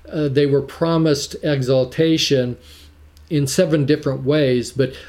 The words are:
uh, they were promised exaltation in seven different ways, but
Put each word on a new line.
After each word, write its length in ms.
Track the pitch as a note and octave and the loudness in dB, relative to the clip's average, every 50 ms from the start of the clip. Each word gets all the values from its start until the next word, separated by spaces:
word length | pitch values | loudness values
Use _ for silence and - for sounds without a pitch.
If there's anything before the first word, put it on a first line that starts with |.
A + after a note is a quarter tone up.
| - - | -16 -8
uh, 200 | - D#3+ D3+ C#3+ | -4 -4 -2 0
they 180 | C3 C#3 D3 | 2 2 2
were 160 | C#3+ C#3 C#3 C#3 | 4 2 0 0
promised 720 | - - - E3+ E3 E3 D#3+ D#3+ D#3+ D3 C#3+ - - - - - | -2 -6 -4 -2 0 2 2 2 2 2 0 -2 -6 -10 -6 -4
exaltation 1120 | D3+ D3 C3+ C3 B2 C3+ C3 B2+ B2+ - - D#3+ E3 D#3+ D#3 - - C#3+ C3 B2 B2 B2 - - - - - - - - - - - - - - - | -2 -2 0 0 2 2 2 0 0 0 0 0 2 2 0 0 0 0 0 0 -2 -6 -10 -14 -20 -20 -20 -20 -20 -20 -20 -20 -20 -20 -20 -10 -4
in 160 | E3+ D3 C#3+ | -2 -2 -2
seven 400 | C3+ - - F#3 D#3 D#3 D#3 C#3+ | 0 0 0 0 2 2 2 2
different 360 | C3 D3+ D3+ - C#3+ C3 C3 C3+ | 2 0 0 0 -4 -4 -2 -2
ways, 500 | B2+ D3 D#3 D3 C3 B2+ B2 A#2 - - | 0 2 2 2 2 2 0 -2 -2 -2
but 200 | C3 C3+ B2+ - - - | -2 -2 -2 -4 -8 -18